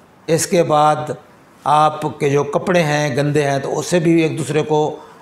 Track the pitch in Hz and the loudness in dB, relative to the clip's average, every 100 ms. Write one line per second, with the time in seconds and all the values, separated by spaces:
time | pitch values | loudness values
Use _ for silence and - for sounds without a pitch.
0 | _ _ - 156 - 180 151 151 151 151 | _ _ -4 -2 0 0 2 4 2 2
1 | 151 165 - - _ _ 131 151 156 135 | -4 -10 -14 -20 _ _ 0 2 2 0
2 | 151 117 143 143 143 170 - 175 151 147 | -8 -4 0 0 0 -2 0 0 0 0
3 | 147 131 143 147 143 139 - - 147 175 | -2 -2 0 0 0 -2 -4 -6 -2 0
4 | 165 165 160 - 143 147 151 151 151 - | 2 2 2 -2 -4 -2 0 0 0 -4
5 | - - | -16 -20